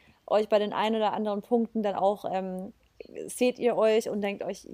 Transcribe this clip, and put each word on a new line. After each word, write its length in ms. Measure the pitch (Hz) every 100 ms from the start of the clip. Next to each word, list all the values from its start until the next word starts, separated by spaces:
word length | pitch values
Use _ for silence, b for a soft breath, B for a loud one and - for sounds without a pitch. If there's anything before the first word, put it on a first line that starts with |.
| b b -
euch 240 | 208 214
bei 80 | 214
den 140 | 208
ein 220 | - 214 220
oder 180 | 214
anderen 280 | - 214 208
Punkten 400 | 202 240 226 226
dann 120 | 208 190
auch, 300 | 190 202 -
ähm, 420 | 185 190 185 196 - _ _ - - 78
seht 300 | - 247 247
ihr 180 | 240 190
euch 320 | 220 220 226
und 120 | 214
denkt 220 | 202 202
euch, 240 | - 196 -